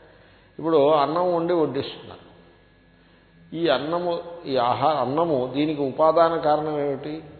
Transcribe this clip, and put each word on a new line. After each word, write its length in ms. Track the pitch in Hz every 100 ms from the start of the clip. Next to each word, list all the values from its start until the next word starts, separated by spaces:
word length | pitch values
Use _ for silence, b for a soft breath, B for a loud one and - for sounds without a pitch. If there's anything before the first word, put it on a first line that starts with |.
| b b b b b -
ఇప్పుడు 320 | 156 160 139
అన్నం 440 | 156 139 165 180 170
వండి 180 | 170
వడ్డిస్తున్నారు. 720 | 175 147 120 - - - - - - - _ _ _ _ _ b b b _ - 165
ఈ 120 | 170
అన్నము, 560 | 127 147 170 175 170 - - 156
ఈ 120 | 131
ఆహా-, 400 | 120 113 143 147
అన్నము 540 | 123 147 170 139 127 131
దీనికి 260 | 156 147
ఉపాదాన 560 | 139 123 160 165 165 165
కారణం 420 | 147 151 156 151
ఏమిటి? 440 | 143 135 147 156 156 -